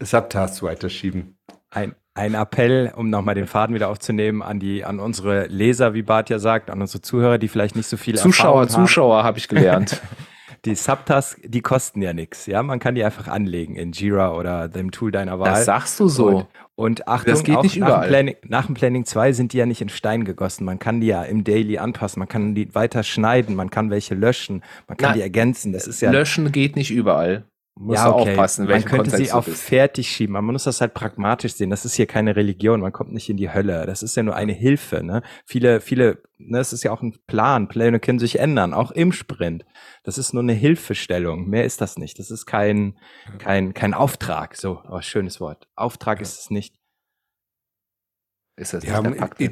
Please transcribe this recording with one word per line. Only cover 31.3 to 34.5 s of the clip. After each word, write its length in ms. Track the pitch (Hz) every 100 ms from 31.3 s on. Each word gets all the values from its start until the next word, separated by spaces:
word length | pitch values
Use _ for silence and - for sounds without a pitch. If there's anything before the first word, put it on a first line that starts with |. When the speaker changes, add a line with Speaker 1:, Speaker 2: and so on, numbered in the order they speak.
| 120 120
Speaker 2:
sehen. 160 | - 95
Das 160 | 101 120
ist 100 | -
hier 100 | 107
keine 280 | 110 107 104
Religion. 460 | 104 90 107 113
Man 100 | 95
kommt 220 | - -
nicht 160 | 110 -
in 80 | 101
die 160 | 90
Hölle. 320 | 98 101 82 90
Das 180 | 95
ist 120 | 110 123
ja 80 |
nur 120 | 107 90
eine 180 | 107